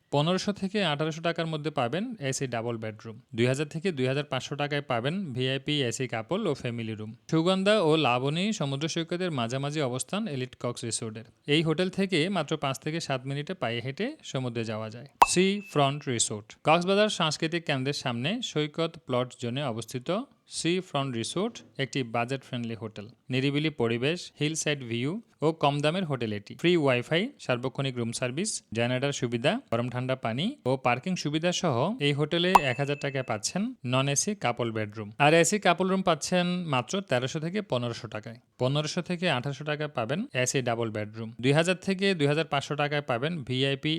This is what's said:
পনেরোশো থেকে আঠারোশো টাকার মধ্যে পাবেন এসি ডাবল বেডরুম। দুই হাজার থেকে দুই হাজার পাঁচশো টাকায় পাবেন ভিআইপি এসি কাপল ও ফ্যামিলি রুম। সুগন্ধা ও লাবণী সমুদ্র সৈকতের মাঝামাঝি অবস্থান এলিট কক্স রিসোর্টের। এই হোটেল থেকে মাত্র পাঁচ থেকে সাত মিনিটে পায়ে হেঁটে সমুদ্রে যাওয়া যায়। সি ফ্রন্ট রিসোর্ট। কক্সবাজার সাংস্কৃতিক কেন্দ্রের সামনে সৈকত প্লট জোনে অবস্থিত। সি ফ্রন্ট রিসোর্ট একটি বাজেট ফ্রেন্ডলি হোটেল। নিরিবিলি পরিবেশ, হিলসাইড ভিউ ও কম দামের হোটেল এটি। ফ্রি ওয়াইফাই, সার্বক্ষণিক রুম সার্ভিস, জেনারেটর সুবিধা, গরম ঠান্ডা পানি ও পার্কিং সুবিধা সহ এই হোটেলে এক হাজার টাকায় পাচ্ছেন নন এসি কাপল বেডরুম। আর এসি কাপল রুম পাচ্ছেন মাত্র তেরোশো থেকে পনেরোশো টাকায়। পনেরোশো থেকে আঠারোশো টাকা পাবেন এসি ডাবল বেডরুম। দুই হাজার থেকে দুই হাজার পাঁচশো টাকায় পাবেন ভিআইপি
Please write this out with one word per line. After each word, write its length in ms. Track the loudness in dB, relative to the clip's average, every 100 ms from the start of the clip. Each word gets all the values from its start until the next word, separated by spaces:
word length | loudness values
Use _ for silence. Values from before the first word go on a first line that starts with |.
| _
পনেরোশো 380 | 2 2 2 0 -2
থেকে 180 | -2 0 0
আঠারোশো 280 | 0 -2 -2 -2
টাকার 200 | -2 -2
মধ্যে 180 | -4 -4 -2
পাবেন 240 | 0 0 -4 -4 -4
এসি 140 | -2 -2
ডাবল 220 | -2 -4 -4
বেডরুম। 340 | -6 -10 -14 -16 -6 2
দুই 100 | 2
হাজার 180 | 2 -2
থেকে 140 | -4 -4 0
দুই 80 | 0
হাজার 160 | 0 -2
পাঁচশো 220 | -4 -4 -4
টাকায় 220 | -2 -2 0
পাবেন 240 | 0 0 -2 -4
ভিআইপি 400 | -2 -2 -2 0 0 0
এসি 160 | 0 -2
কাপল 260 | -4 -2 -2 0
ও 20 | -2
ফ্যামিলি 320 | -4 -4 -6 -6
রুম। 100 | -8 -12 0
সুগন্ধা 440 | 2 4 4 4 4 6
ও 20 | 4 4
লাবণী 380 | 4 2 0 0 0
সমুদ্র 260 | -2 -2 -2
সৈকতের 360 | -4 -4 -2 -2 0
মাঝামাঝি 420 | 0 -2 -2 0 0
অবস্থান 340 | -2 -4 -4 -4
এলিট 200 | -4 -6 -6
কক্স 180 | -6 -4 -4
রিসোর্টের। 380 | -4 -6 -10 -14 _ 2
এই 80 | 4 4
হোটেল 200 | 2 0 0
থেকে 200 | 0 2 2 0
মাত্র 160 | 0 -2
পাঁচ 120 | -2 -4
থেকে 140 | -4 -4 -2
সাত 140 | -2 -2
মিনিটে 240 | -6 -6 -4
পায়ে 180 | -4 -2
হেঁটে 220 | -4 -4 -6 -6 -8
সমুদ্রে 300 | -4 -4 -4 -4
যাওয়া 180 | -4 -6
যায়। 140 | -10 -10 2 4
সি 140 | 6 4 2 -2
ফ্রন্ট 280 | 2 2 0 -2
রিসোর্ট। 340 | -2 -2 -4 -10 -2 4
কক্সবাজার 420 | 4 4 4 2 2
সাংস্কৃতিক 440 | 0 0 -2 -2 0
কেন্দ্রের 300 | 0 0 -2
সামনে 260 | -4 -2 -2 -4 -4
সৈকত 400 | -4 -2 -2 -4 -6 -2
প্লট 220 | 0 0 -4
জোনে 220 | -6 -4
অবস্থিত। 440 | -4 -4 -6 -6 -4 -4 -4 _ -14 -4
সি 140 | 0 0 0
ফ্রন্ট 220 | -2 -2 -2
রিসোর্ট 340 | -4 -2 -4 -6 -12 -6
একটি 160 | -4 -2 -2
বাজেট 260 | -2 -2 -4 -6
ফ্রেন্ডলি 280 | -6 -6 -6
হোটেল। 240 | -10 -12 -16 -16 -4
নিরিবিলি 380 | 0 2 2 0 0
পরিবেশ, 380 | 2 2 0 -2 -6 -4
হিলসাইড 400 | -2 0 -2 -2 -2
ভিউ 220 | -2 -2 -4 -8 _ 0
ও 20 | 2
কম 120 | 2 4
দামের 200 | 2 0 -2
হোটেল 200 | -2 -2 -4
এটি। 140 | -8 -2
ফ্রি 100 | 4 4
ওয়াইফাই, 380 | 4 2 2 0 0 -4
সার্বক্ষণিক 500 | -2 0 0 -2 -4 -2
রুম 100 | -4 -2
সার্ভিস, 300 | -4 -2 -4 -6 -4 0
জেনারেটর 360 | 0 2 0 -2
সুবিধা, 320 | -2 0 2 0 0
গরম 160 | -2 0
ঠান্ডা 200 | -2 -2 -2
পানি 220 | -2 0 -2 -2 -2
ও 0 | 2 2
পার্কিং 260 | 2 0 -2
সুবিধা 260 | 0 0 0 0
সহ 160 | 2 2 2 2 2
এই 60 | 2
হোটেলে 320 | 2 2 6 6 6
এক 60 | 0
হাজার 160 | 0 -2
টাকায় 220 | -2 -2 -2
পাচ্ছেন 320 | -2 -2 -2 -4 -4 0
নন 140 | 2 2
এসি 160 | 0 0 -2
কাপল 240 | -2 0 -2 -2
বেডরুম। 320 | -4 -6 -8 2
আর 80 | 6 8
এসি 140 | 6 4 4
কাপল 200 | 4 2
রুম 100 | 2 2
পাচ্ছেন 380 | 0 2 2 2 0 0
মাত্র 180 | 0 0 -4 0
তেরোশো 280 | 0 0 -4
থেকে 140 | -4 -4 -2
পনেরোশো 360 | -2 -2 -6 -8
টাকায়। 240 | -10 -10 -14 _ -2
পনেরোশো 400 | 0 2 0 -2 -4
থেকে 180 | -2 0 0
আঠারোশো 280 | -2 -4 -4
টাকা 140 | -4 -4 -2
পাবেন 220 | -2 -2 -2 0
এসি 160 | 0 2 0
ডাবল 200 | 0 0 -2
বেডরুম। 340 | -6 -8 -10 0
দুই 100 | 4 4
হাজার 200 | 4 2 0
থেকে 200 | 0 2 4
দুই 80 | 4
হাজার 160 | 2 0
পাঁচশো 220 | -2 0 0
টাকায় 220 | 0 0 0
পাবেন 220 | 0 -2 -4 -4
ভিআইপি 440 | 0 0 0 -2